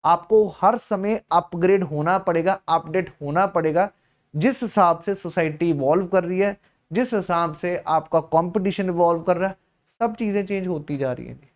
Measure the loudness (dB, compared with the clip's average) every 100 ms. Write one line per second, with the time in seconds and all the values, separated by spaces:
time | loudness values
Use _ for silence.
0 | 2 0 4 2 2 2 2 2 -2 -4
1 | -2 -4 _ 0 0 -2 2 2 2 -2
2 | 0 0 0 0 0 -2 0 -2 0 -4
3 | -4 -8 -4 0 0 0 0 0 0 _
4 | _ _ _ 0 0 0 -2 2 4 2
5 | -2 -6 -4 -2 -2 0 0 0 2 2
6 | 2 -2 0 0 0 -2 _ _ _ -4
7 | -2 -2 -2 -2 -2 -4 -4 -4 0 -2
8 | 2 -2 2 0 2 -2 -2 -2 -2 2
9 | 2 2 0 0 -2 -6 _ _ _ _
10 | -4 -2 -2 -2 -2 -4 -4 -6 -4 -4
11 | -2 -4 -10 -16 _